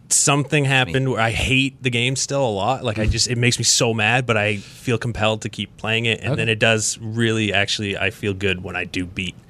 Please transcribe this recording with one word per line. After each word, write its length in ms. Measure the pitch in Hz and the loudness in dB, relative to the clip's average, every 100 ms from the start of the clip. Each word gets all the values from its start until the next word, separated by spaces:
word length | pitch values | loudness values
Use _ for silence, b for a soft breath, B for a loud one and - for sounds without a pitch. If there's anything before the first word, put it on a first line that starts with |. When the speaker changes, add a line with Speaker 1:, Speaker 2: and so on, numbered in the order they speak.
| - | -2
Speaker 1:
something 560 | - 147 143 139 151 | 2 4 2 2 0
happened 420 | 135 135 101 131 131 | 2 2 2 0 0
Speaker 2:
Me. 60 | |
Speaker 1:
where 80 | 110 | 2
I 120 | 113 | 0
hate 520 | 107 - 131 135 - | 0 0 2 0 -2
the 60 | 127 | -4
game 260 | 120 123 135 | 0 -2 -2
still 300 | - 139 127 | -2 0 0
a 20 | |
lot. 340 | 98 104 131 120 | 0 0 0 -2
Like, 120 | 107 | 0
I 100 | 110 | 0
just, 220 | 113 - | 2 0
it 80 | 120 | 2
makes 200 | 123 - | 2 2
me 60 | 113 | 2
so 280 | - 120 | 2 2
mad, 320 | 110 107 127 123 | 2 2 2 2
but 120 | 107 | 0
I 180 | 104 101 | 0 -2
feel 420 | - - - 113 | -6 -8 -2 -2
compelled 440 | 120 107 110 110 | -2 0 0 0
to 80 | 110 | -6
keep 260 | - 101 - | -8 -10 -8
playing 300 | 107 113 117 | -2 0 0
it, 160 | 107 | -2
and 80 | 104 | -2
Speaker 3:
Okay. 60 | 113 | -2
Speaker 1:
then 100 | 113 | 0
it 120 | 110 | 2
does 380 | 113 110 - - | 4 4 0 -4
really, 500 | 110 113 113 110 104 | -6 0 2 2 2
actually, 460 | 95 101 - 101 95 | 2 0 -2 -4 -2
I 120 | 95 | -4
feel 240 | - 104 | -2 -4
good 300 | 95 98 90 | -2 -2 -2
when 140 | 90 87 | -4 -6
I 80 | 90 | -6
do 200 | 92 90 | -6 -6
beat 300 | 95 90 - | -6 -8 -10